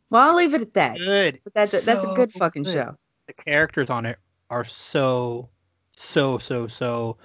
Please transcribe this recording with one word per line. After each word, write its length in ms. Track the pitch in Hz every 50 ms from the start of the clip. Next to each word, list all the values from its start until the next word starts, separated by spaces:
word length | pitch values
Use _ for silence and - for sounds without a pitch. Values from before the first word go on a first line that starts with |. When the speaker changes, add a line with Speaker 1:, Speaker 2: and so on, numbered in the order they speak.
| _ -
Speaker 1:
Well, 180 | 214 233 269 311
I'll 60 | 339
leave 160 | 349 349 302 294
it 60 | 294
at 120 | 220 - -
that. 240 | 190 151 123 113 -
Speaker 2:
Good. 420 | 180 190 202 202 190 156 131 - -
Speaker 1:
But 100 | 208 -
that's 180 | 208 208 208
a, 80 | 202 185 -
that's 160 | 226 226 196 190
a 100 | 190 190
good 160 | 247 247 220
Speaker 2:
So 60 | - 185
Speaker 1:
fucking 240 | 185 165 - 147 143
Speaker 2:
good. 80 | 185 175
Speaker 1:
show. 220 | 143 120 117 143 _ _ _ _ _ _ -
Speaker 2:
The 40 | -
characters 540 | - - 156 147 151 160 151 - 156 131 -
on 140 | 127 117 117
it 120 | 117 120 _ _ _ _ _ _ -
are 140 | 120 123 117
so, 840 | - - - - - - 147 135 131 127 123 123 120 120 120 127 - _ _ _ _ _ _ _ _ _
so, 420 | - - - - 160 139 135 127 110
so, 280 | - - 131 120 117
so, 500 | 113 - - 127 120 120 120 117 113 113 _